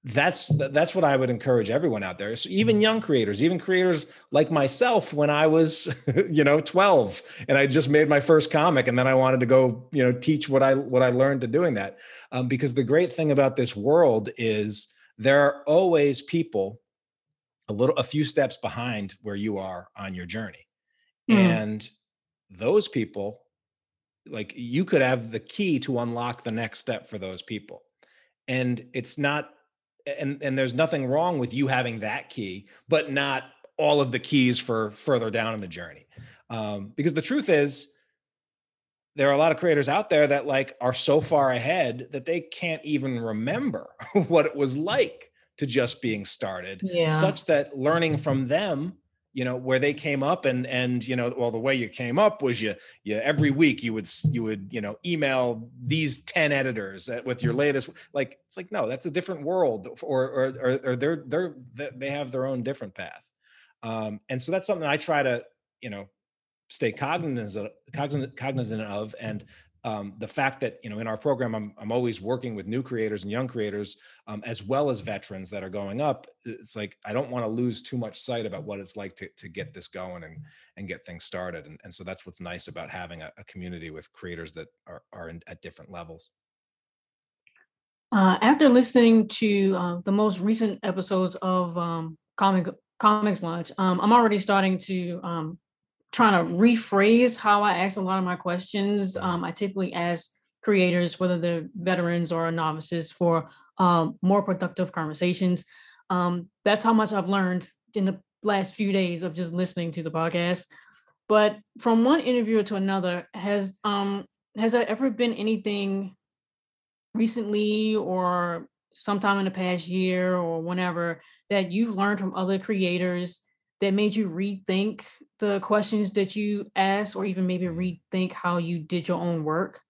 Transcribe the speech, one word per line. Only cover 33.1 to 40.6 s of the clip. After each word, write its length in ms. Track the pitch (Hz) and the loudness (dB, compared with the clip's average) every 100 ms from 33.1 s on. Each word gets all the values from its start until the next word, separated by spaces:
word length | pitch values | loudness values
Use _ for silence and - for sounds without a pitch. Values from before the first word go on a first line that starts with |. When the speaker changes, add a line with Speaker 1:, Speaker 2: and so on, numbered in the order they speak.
Speaker 1:
not 340 | 139 139 131 131 _ - - | -2 -2 -4 -6 _ -18 -2
all 240 | 151 147 | 2 4
of 120 | 131 | 2
the 60 | 120 | -2
keys 400 | - 147 123 123 | 0 4 4 2
for 320 | - 113 107 | 0 -2 -2
further 400 | 104 - 127 113 | -6 0 0 0
down 240 | 110 110 | -2 -2
in 60 | 110 | -4
the 80 | 95 | -8
journey. 380 | 85 85 76 _ - - - _ | -12 -14 -18 _ -20 -20 -20 _
Um, 420 | 117 107 104 98 - | -6 -6 -6 -8 -2
because 180 | 147 | 0
the 80 | 151 | 0
truth 260 | 151 285 220 | -2 -2 2
is, 400 | 156 143 135 - _ _ _ _ _ _ _ _ _ _ _ _ - | 4 4 -2 -10 _ _ _ _ _ _ _ _ _ _ _ _ 0
there 120 | 139 | 2
are 60 | |
a 40 | 139 | 4
lot 140 | 160 | 4
of 60 | 156 | 4
creators 300 | 180 147 139 | 2 2 2
out 200 | 160 214 | 0 2
there 180 | 156 147 | 4 4
that, 200 | 143 131 | 4 2
like, 300 | 135 | -2